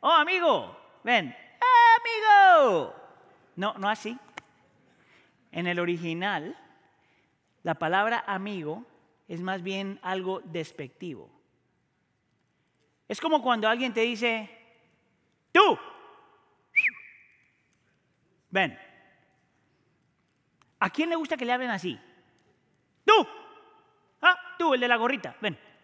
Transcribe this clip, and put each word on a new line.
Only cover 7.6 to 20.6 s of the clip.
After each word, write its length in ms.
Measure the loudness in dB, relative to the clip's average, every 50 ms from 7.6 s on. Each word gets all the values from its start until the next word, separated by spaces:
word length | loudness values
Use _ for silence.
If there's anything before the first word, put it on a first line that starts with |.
| _
la 120 | -6 -6
palabra 500 | -4 -2 -2 0 0 0 0 -2 -4 -4
amigo 580 | -6 -6 -6 -6 -8 -10 -10 -8 -10 -10 -12 -14 _ _ _ _ _ _ _ _ _
es 120 | -12 -10
más 220 | -8 -8 -8 -8 -6
bien 380 | -8 -8 -6 -6 -8 -10 -10 -8
algo 380 | -6 -6 -6 -4 -6 -8 -8 -10
despectivo. 840 | -10 -10 -10 -10 -10 -12 -16 -16 -16 _ _ -14 -14 -14 -14 -18 -20 _ _ _ _ _ _ _ _ _ _ _ _ _ _ _ _ _ _ _ _ _ _ _ _ _ _ _ _ _ _ _ _ _ _ _
Es 140 | _ -12 -6
como 220 | -2 0 0 0 2
cuando 260 | 0 0 2 2 0
alguien 240 | 0 0 -2 -6 -2
te 80 | -2
dice, 500 | -2 -2 -2 -2 -2 -4 -4 -4 -8 -12 -20 -20 _ _ _ _ _ _ _ _ _ _ _ _ _ _ _ _ _ _ _
"Tú, 260 | 4 6 6 4 0 -4 -18 -20 -20 -20 -20 -20 -20 _ _ _ _ _ _ _ _ _ _ _ -2 -2 -2 -6 -8 -20 -20 -20 -20 _ _ _ _ _ _ _ _ _ _ _ _ _ _ _ _ _ _ _ _ _ _ _ _ _ _
ven". 280 | -2 -2 -2 -2 -4 -10 -20 -20 _ -20 _ _ _ _ _ _ _ _ _ _ _ _ _ _ _ _ _ _ _ _ _ _ _ _ _ _ _ _ _ _ _ _